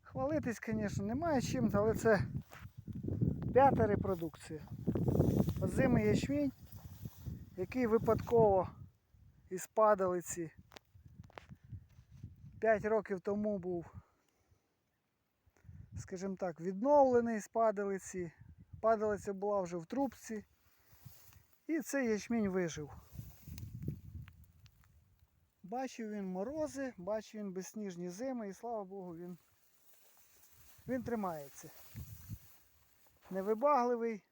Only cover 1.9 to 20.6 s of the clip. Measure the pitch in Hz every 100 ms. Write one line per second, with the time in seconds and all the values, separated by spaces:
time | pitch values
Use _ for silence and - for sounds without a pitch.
1.9 | 208 226 202 - - - - - - -
2.9 | - - - - - - 240 269 254 220
3.9 | 196 190 180 165 - - 156 - - -
4.9 | - - - - - - - 185 - 262
5.9 | 233 214 214 - 285 285 - - - -
6.9 | - - - - - - - 185 254 240
7.9 | 226 214 214 - 233 220 190 170 - -
8.9 | _ _ _ - - - 185 - - 214
9.9 | 208 190 180 165 - 160 - - - _
10.9 | - - - - - - - - - -
11.9 | - - - - - - - 220 214 214
12.9 | 220 190 196 - 202 214 202 180 175 160
13.9 | - - _ _ _ _ _ _ _ _
14.9 | _ _ _ _ _ _ _ - - -
15.9 | - - 190 196 190 185 160 170 190 262
16.9 | 294 269 240 233 226 - 226 226 202 202
17.9 | 196 - 185 175 - - - - - 220
18.9 | 220 214 202 202 196 202 202 175 175 165
19.9 | 233 277 - - 214 - _